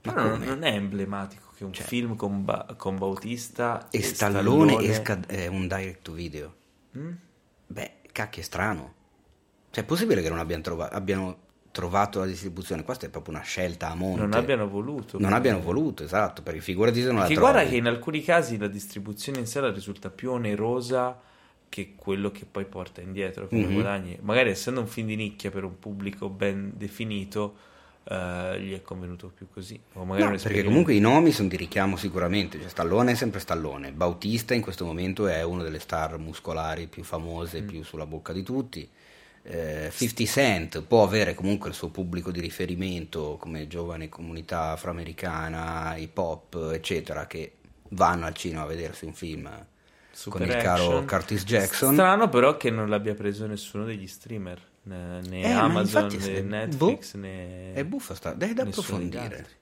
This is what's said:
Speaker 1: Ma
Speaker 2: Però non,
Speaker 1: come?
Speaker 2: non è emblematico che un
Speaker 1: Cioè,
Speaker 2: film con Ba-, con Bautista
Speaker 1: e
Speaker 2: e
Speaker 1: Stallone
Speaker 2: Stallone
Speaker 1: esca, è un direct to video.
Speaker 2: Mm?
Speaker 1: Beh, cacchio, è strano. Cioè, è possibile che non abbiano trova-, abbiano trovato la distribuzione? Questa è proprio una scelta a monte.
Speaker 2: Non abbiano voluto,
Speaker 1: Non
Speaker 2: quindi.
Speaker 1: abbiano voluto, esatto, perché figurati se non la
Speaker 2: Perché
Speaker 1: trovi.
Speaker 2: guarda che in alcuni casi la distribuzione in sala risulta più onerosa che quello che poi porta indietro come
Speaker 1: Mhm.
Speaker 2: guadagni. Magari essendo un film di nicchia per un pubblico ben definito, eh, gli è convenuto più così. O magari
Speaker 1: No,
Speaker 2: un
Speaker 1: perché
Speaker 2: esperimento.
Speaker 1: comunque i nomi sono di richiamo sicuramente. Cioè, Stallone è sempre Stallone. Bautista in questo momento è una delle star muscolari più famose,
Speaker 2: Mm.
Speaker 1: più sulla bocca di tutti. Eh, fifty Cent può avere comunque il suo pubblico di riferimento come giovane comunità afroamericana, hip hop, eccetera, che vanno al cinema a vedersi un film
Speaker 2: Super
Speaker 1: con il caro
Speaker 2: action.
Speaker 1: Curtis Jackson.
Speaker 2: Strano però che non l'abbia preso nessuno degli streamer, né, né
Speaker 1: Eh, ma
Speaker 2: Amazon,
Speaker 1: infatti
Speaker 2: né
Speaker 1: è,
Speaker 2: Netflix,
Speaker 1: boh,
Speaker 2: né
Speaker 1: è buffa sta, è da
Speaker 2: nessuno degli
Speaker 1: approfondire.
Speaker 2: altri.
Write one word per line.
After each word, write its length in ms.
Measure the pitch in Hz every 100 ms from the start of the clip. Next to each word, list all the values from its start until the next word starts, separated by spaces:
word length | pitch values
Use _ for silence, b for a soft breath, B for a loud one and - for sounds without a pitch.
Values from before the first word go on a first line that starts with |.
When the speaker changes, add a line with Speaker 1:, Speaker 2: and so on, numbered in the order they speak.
Speaker 1:
Ma 100 | 107
Speaker 2:
Però 100 | 110 110
non, 60 | 113
Speaker 1:
come? 60 | 120
Speaker 2:
non 180 | 135
è 80 | 160
emblematico 800 | 104 101 101 98 101 95 - - -
che 100 | 98
un 80 |
Speaker 1:
Cioè, 120 | 90 -
Speaker 2:
film 300 | 123 120 110
con 280 | 104 98 98
Ba-, 200 | 107 - -
con 200 | 98 95
Bautista 880 | 98 95 110 120 - - 120 117 -
Speaker 1:
e 60 | 120
Speaker 2:
e 20 |
Speaker 1:
Stallone 720 | 101 - 104 98 101 143 156
Speaker 2:
Stallone 160 | 120 107
Speaker 1:
esca, 300 | 107 110 95 92
è 200 | 95 87
un 200 | 95 90
direct 340 | 95 95 87
to 120 | -
video. 420 | 82 87 76 73 - _ _ _ 127
Speaker 2:
Mm? 140 | 160 175 _ _ _ _ _
Speaker 1:
Beh, 240 | 104 - _ -
cacchio, 300 | - 107 -
è 40 | -
strano. 480 | - 104 90 62 - _ _ _ _ _ _ _
Cioè, 140 | - 107
è 20 |
possibile 340 | 170 226 113
che 60 | 80
non 120 | 82
abbiano 220 | 82 82
trova-, 260 | 87 82 85
abbiano 460 | - 95 95 92 92 _ _ _
trovato 480 | - 90 98 104 101
la 60 | 95
distribuzione? 580 | 90 92 85 90 85
Questa 220 | 78 - 82
è 40 |
proprio 260 | 80 78 78
una 80 |
scelta 460 | - - 92 85 80
a 60 | 82
monte. 240 | 92 90
Speaker 2:
Non 140 | 104
abbiano 340 | 110 127 127 104
voluto, 500 | 101 120 147 117 98
Speaker 1:
Non 120 | 98
Speaker 2:
quindi. 40 | 113
Speaker 1:
abbiano 260 | 127 98
voluto, 420 | 85 110 156 -
esatto, 380 | 76 95 101 98
perché 180 | 82 80
figurati 400 | - 92 117 120
se 60 | 127
non 100 | 113
la 40 |
Speaker 2:
Perché 140 | 92 156
Speaker 1:
trovi. 160 | 247
Speaker 2:
guarda 160 | 262 139
che 60 | 123
in 80 | 120
alcuni 360 | 117 - 156
casi 360 | 151 170 131 110
la 100 | 104
distribuzione 680 | 98 - 104 104 98 - 135
in 60 | 113
sala 260 | 143 131
risulta 380 | 98 101 98 98
più 220 | - 127
onerosa 840 | 123 113 104 110 123 120 127 127 127 b b b b _
che 240 | - 95 -
quello 360 | - 98 101
che 140 | 98 101
poi 160 | 101 98
porta 340 | 98 90 -
indietro 480 | 90 95 95 95 98
come 180 | 117 92
Speaker 1:
Mhm. 60 | 98
Speaker 2:
guadagni. 420 | 98 101 90 87
Magari 260 | 104 117 123
essendo 320 | 95 - 127
un 60 | 110
film 200 | - 110
di 80 | 107
nicchia 360 | 104 104 101
per 120 | 95
un 160 | 95 90
pubblico 480 | 107 98 98 98 98
ben 460 | 95 101 98 101 -
definito, 800 | 104 - 110 104 95 104 104 B B B B B
eh, 560 | - 95 90 87 92 95
gli 140 | 98
è 80 | 95
convenuto 500 | - 92 90 90 92
più 140 | _ 95
così. 260 | - 92 107 _
O 100 | 95
magari 40 | 92
Speaker 1:
No, 220 | 95 104
Speaker 2:
un 0 |
Speaker 1:
perché 40 | 95
Speaker 2:
esperimento. 320 | 110 101 95
Speaker 1:
comunque 260 | 135 160 107
i 40 |
nomi 320 | 110 139 165
sono 160 | - 98
di 80 | 87
richiamo 400 | 90 101 95 90
sicuramente. 640 | 98 87 87 101 107 78
Cioè, 80 | 87
Stallone 440 | - 85 101 123
è 20 | 120
sempre 240 | 120 98
Stallone. 540 | - 82 78 69 69
Bautista 600 | 73 90 87 101 113 117
in 60 | 120
questo 220 | 104 90
momento 440 | 85 82 92 95 101
è 140 | 80
una 200 | 85 90
delle 160 | 82 78
star 380 | - 82 78 82
muscolari 720 | 80 78 - 80 80 80 82
più 180 | - 82
famose, 560 | 82 82 82 85 82
Speaker 2:
Mm. 60 | 104
Speaker 1:
più 160 | 82 78
sulla 200 | 78 78
bocca 280 | 78 -
di 100 | 87
tutti. 460 | 95 131 120 85 71 B B B B B
Eh, 440 | - 85 80 76 78
fifty 380 | - 120 113 110
Cent 560 | - 135 92 80 80
può 180 | 80 117
avere 320 | 98 107 92
comunque 360 | 78 92 101 85
il 40 | 82
suo 140 | 85
pubblico 400 | 82 90 90 90
di 100 | 87
riferimento 1000 | 85 - 90 87 95 87 80 82 76 76
come 260 | - 80 76
giovane 400 | 85 85 82 78
comunità 640 | - 82 82 80 87 80 78 92 85 82 82
afroamericana, 800 | 90 80 80 82 82 82 80 -
hip 180 | - -
hop, 540 | 87 78 _ 85 80
eccetera, 520 | 78 - 87 80 78 73
che 260 | 82 78 _ - - -
vanno 360 | 92 90 87 82
al 60 | 78
cinema 280 | 90 78
a 40 | 76
vedersi 380 | 80 80 - 80
un 80 |
film 360 | - 170 156 139 - 101 b b b b
Speaker 2:
Super 280 | - - 98
Speaker 1:
con 60 | 87
il 80 | 120
caro 260 | 107 90
Speaker 2:
action. 220 | 87 85 71
Speaker 1:
Curtis 360 | 95 87 107
Jackson. 500 | 98 113 98 - 135
Speaker 2:
Strano 360 | 147 185 202 220
però 260 | 123 131 151
che 120 | 123
non 180 | 110 107
l'abbia 260 | 104 107 104
preso 320 | 104 101 107
nessuno 360 | 104 - 104
degli 220 | 110 107 95
streamer, 540 | - - 110 92 87 - _
né, 380 | 101 92 87 90 90
né 140 | 92
Speaker 1:
Eh, 120 | 214
ma 80 | 240
Speaker 2:
Amazon, 420 | 113 - 98 -
Speaker 1:
infatti 260 | 104 98 98
Speaker 2:
né 80 | 98
Speaker 1:
è, 40 |
Speaker 2:
Netflix, 720 | 98 104 113 139 170 294 - 101
Speaker 1:
boh, 40 |
Speaker 2:
né 540 | 98 95 90 92 92
Speaker 1:
è 100 | 92
buffa 300 | 147 262 -
sta, 240 | - 85 -
è 160 | 190
da 100 | 233
Speaker 2:
nessuno 360 | 214 196 180 98
degli 80 | 87 120
Speaker 1:
approfondire. 220 | 117 -
Speaker 2:
altri. 160 | 78 _